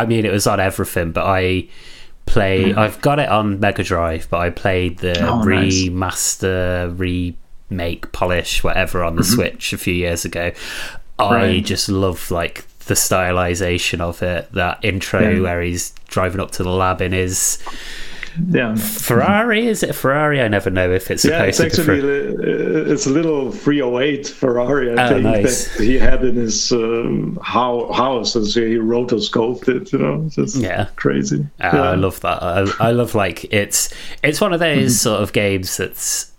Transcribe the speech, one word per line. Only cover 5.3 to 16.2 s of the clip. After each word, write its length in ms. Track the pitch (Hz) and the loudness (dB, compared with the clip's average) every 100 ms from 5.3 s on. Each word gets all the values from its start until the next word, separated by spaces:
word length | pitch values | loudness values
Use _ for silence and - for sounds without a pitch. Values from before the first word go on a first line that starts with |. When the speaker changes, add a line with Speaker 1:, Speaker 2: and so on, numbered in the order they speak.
| - | 2
Speaker 2:
nice. 300 | 104 95 92 92 92 | 2 2 2 2 0
Speaker 1:
remaster, 1040 | 90 92 - - - 95 92 90 90 87 87 | -2 -4 -2 -4 -2 -2 0 0 -2 -4 -4
remake, 1120 | 92 90 90 - - - - 92 85 82 - | -2 -2 -4 -6 -14 -18 -10 -6 -4 -6 -10
polish, 520 | - 92 87 - - - | -2 0 0 0 0 2
whatever 360 | 85 92 92 | 2 0 0
on 120 | 85 82 | 0 0
the 60 | |
Speaker 2:
Mm-hmm. 100 | 87 | 2
Speaker 1:
Switch 380 | 117 87 - - | 2 0 -4 -8
a 40 | 101 | -4
few 160 | - | -2
years 320 | 90 87 85 90 | -2 -2 -4 -6
ago. 260 | 87 87 - - - - - - - | -4 -6 -6 -12 -10 -10 -12 -12 -2
I 140 | 101 | 2
Speaker 2:
Right. 320 | 101 98 92 104 | 2 2 2 0
Speaker 1:
just 240 | 95 - | -4 -2
love, 400 | 95 95 90 - | 0 0 -2 -4
like, 360 | 87 85 - - - - | -2 -4 -6 -16 -18 -4
the 80 | |
stylization 1080 | 101 - 95 90 90 90 90 90 87 - 85 | -2 2 0 2 0 0 0 0 0 -2 -2
of 200 | 87 - | -4 -2
it, 280 | 90 85 - | -4 -4 -4
that 240 | 95 87 - | -2 -2 0
intro 380 | 110 92 - 98 87 | -2 -2 -2 2 2
Speaker 2:
Yeah. 80 | 92 | 2
Speaker 1:
where 220 | 92 87 | 0 -2
he's 300 | 87 85 - - - | -2 -4 -8 -12 -6
driving 300 | - | -2